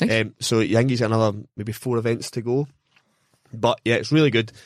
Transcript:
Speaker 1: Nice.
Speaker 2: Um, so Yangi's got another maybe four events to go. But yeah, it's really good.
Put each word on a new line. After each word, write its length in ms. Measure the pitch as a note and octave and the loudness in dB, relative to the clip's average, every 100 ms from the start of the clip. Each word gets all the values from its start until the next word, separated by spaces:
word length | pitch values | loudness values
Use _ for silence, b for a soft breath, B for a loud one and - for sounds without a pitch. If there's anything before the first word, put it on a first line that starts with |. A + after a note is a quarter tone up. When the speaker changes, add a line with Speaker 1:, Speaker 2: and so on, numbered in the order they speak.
Speaker 1:
Nice. 180 | D3 A2 | 0 0
Speaker 2:
Um, 140 | G#2+ - | -2 -6
so 200 | - A2+ | -2 0
Yangi's 380 | A2 A2+ C3 B2 | 2 2 2 0
got 60 | A2+ | 0
another 320 | A2+ A2 G#2 - - | 2 0 -2 -12 -12
maybe 160 | G#2 | -10
four 240 | G#2+ B2+ A#2 | -8 -4 -2
events 340 | A#2 A#2 - | -2 -4 -6
to 100 | - | -8
go. 260 | A#2 C3 C#3+ _ _ _ _ _ _ _ _ | -4 -2 -4 _ _ _ _ _ _ _ _
But 300 | A2+ A#2 - | -2 -2 0
yeah, 120 | A2 | 0
it's 180 | A#2 - | 0 2
really 180 | D3+ D3 | 4 4
good. 220 | A2+ A2 - | 2 -2 -8